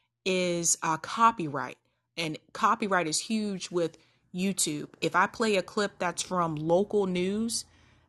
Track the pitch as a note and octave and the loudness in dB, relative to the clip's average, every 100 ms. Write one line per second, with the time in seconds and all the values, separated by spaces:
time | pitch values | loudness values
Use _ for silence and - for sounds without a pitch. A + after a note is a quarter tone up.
0 | _ _ G3 F#3 F3+ E3+ E3+ - E3 D#3+ | _ _ -2 0 0 0 0 0 0 -4
1 | - - A3+ A#3 D#3 C3+ B2+ - _ _ | -4 2 2 2 -2 -4 -6 -10 _ _
2 | _ - E3 D#3 - - G#3+ A3+ G#3 F#3 | _ -8 -6 -6 -12 0 2 2 2 2
3 | D#3+ D#3 - A3 G#3 F#3+ - F3 E3 - | 4 2 2 -2 -2 -4 -4 -2 -2 -4
4 | _ _ _ F3+ F#3+ F#3 - D3 C#3+ - | _ _ _ -2 0 0 0 -2 -8 -4
5 | E3 E3+ G3 - A3 G3 F3+ - G3+ - | 0 2 2 2 0 0 0 -2 -4 -2
6 | F3+ E3+ - F#3 E3+ D3+ D#3 F3 G#3 G#3 | -4 -4 -2 0 0 -2 2 2 4 0
7 | F#3+ F3+ F#3 G#3 A3+ A3+ - _ _ _ | 0 0 -2 -2 -4 -4 -8 _ _ _